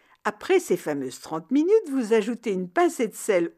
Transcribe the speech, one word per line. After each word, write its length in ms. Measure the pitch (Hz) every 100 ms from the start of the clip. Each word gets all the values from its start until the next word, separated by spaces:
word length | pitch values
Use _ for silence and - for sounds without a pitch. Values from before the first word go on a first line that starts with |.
| _ _ -
Après 340 | 214 - 370
ces 180 | - 180
fameuses 420 | - 147 131 -
trente 320 | - 160 160
minutes, 380 | 269 330 440 359
vous 240 | 269 214
ajoutez 380 | 226 202 233 240
une 180 | 185 180
pincée 380 | - 349 339 233
de 80 | -
sel 380 | - 190 170